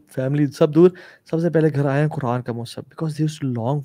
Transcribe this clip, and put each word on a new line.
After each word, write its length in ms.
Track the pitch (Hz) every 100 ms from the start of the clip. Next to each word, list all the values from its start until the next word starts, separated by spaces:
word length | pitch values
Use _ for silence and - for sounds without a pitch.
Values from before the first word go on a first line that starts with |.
| _
फैमिली 380 | - 131 147 147
सब 240 | - 160
दूर, 220 | 156 180 180 - - -
सबसे 180 | 165 170
पहले 200 | 160 156
घर 160 | 139 143
आए 140 | 139
हैं 100 | 151
कुरान 320 | 143 127 123
का 120 | 123
मुसहफ, 320 | 117 117 - -
because 320 | - 160 143
they 120 | 156
used 160 | 156 139
to 120 | 120
long 240 | 113 147